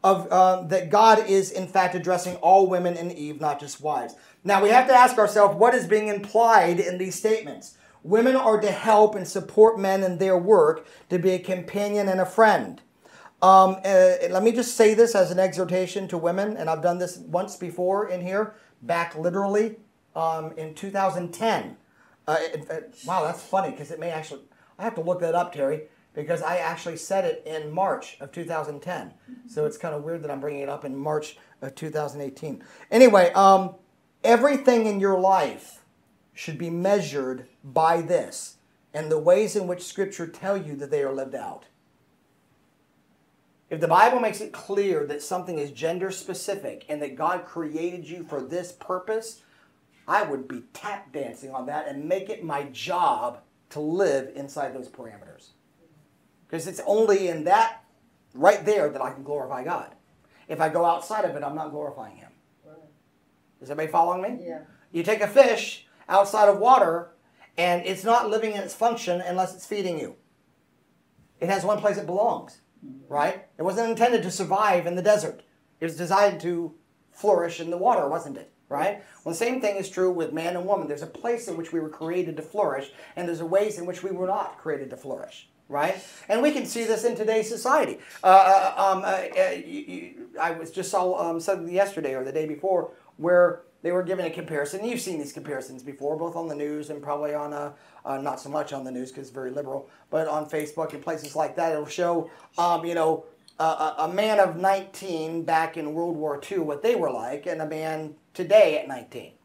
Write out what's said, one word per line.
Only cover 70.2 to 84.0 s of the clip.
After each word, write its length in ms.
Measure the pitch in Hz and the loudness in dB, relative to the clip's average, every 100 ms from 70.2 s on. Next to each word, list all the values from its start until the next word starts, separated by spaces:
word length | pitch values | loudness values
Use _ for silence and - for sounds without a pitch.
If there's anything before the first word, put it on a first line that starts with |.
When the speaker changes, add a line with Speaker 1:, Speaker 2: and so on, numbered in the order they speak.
| _ _ _ _ _ _ _ _ _ _ _ _ | _ _ _ _ _ _ _ _ _ _ _ _
Speaker 1:
It 100 | 170 | -4
has 140 | 196 | -2
one 160 | 180 208 | 0 0
place 180 | 208 202 | 0 -2
it 100 | 180 | -4
belongs, 540 | 185 226 - - - _ _ | -2 0 -2 -10 -20 _ _
Speaker 2:
Mm-hmm. 300 | 135 131 - | -20 -20 -8
Speaker 1:
right? 320 | 143 151 185 - - | -2 -2 -4 -14 -6
It 60 | |
wasn't 260 | 170 190 226 | -4 -2 -2
intended 340 | 226 233 233 | 2 2 2
to 80 | 180 | -2
survive 560 | - 175 190 214 180 170 | -6 -2 2 4 2 0
in 80 | 175 | 0
the 60 | |
desert. 420 | 190 208 - - _ _ _ _ | 2 2 2 -10 _ _ _ _
It 40 | 165 | -8
was 120 | 147 | -6
designed 420 | 170 196 202 170 | 0 4 4 2
to 320 | 165 170 165 - _ _ _ | -6 -6 -6 -12 _ _ _
flourish 480 | - 208 180 170 165 | -4 2 2 0 -6
in 120 | 165 | -8
the 60 | 175 | -2
water, 300 | 190 214 143 | 2 2 0
wasn't 300 | 160 147 127 | -4 -8 -14
it? 160 | - _ _ | -16 _ _
Right? 340 | 139 175 208 - - | -4 -4 -4 -14 -14
Well, 100 | - | -10
the 40 | 165 | -4
same 220 | 233 262 | -2 0
thing 160 | 220 196 | -2 -2
is 140 | 190 | -6
true 220 | - 185 | 0 0
with 200 | 175 160 | 0 -4
man 240 | 156 170 180 | -4 -4 -4
and 100 | 185 | -2
woman. 220 | 196 147 | -2 -2
There's 140 | 143 | -10
a 60 | 160 | -12
place 400 | - 233 240 - | -10 -6 -6 -6
in 80 | 165 | -10
which 160 | 165 | -6
we 60 | 170 | -6
were 80 | 156 | -8
created 480 | 151 165 180 165 151 | -10 -8 -6 -6 -8
to 40 | |
flourish, 500 | 156 208 180 135 139 - - - | -10 -4 -2 -4 -10 -18 -18 -10
and 120 | 175 | -8
there's 140 | 165 | -6
a 40 | 165 | -2
ways 320 | 190 214 190 | 0 0 -4
in 60 | 175 | -10
which 160 | 175 | -8